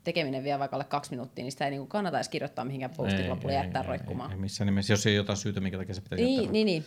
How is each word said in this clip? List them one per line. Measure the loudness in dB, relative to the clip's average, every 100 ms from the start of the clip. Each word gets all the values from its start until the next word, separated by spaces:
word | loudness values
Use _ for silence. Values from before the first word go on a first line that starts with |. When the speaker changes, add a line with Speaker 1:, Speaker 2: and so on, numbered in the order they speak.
Speaker 1:
tekeminen | -2 0 0 0
vie | 0 0
vaikka | 0 -2
alle |
kaksi | 0 -2 -2
minuuttia, | -6 -8 -8
niin | -6
sitä | -2
ei, | -2
niinku, | -2 -2
kannata | -2 0 0
edes | 0
kirjoittaa | -2 -4 -4
mihinkään | -4 -4 -6 -2
post-it-lappuun | 0 2 0 -2 0
ja | 0
Speaker 2:
Ei, |
Speaker 1:
jättää | 0 -2
Speaker 2:
ei, | -2
Speaker 1:
roikkumaan. | -4 -4 -6 -6
Speaker 2:
ei, |
ei | -4
missään | -4 0 2
nimessä, | 4 4
jos | 4 6
ei |
ole | 4
jotain | 4 0
syytä, | -2 -2
minkä | -2 -2
takia | -4
se | -6
pitäisi | -4 0
Speaker 1:
Niin, | 2 2
Speaker 2:
jättää | 2
Speaker 1:
niin, | 2 4
niin, | 2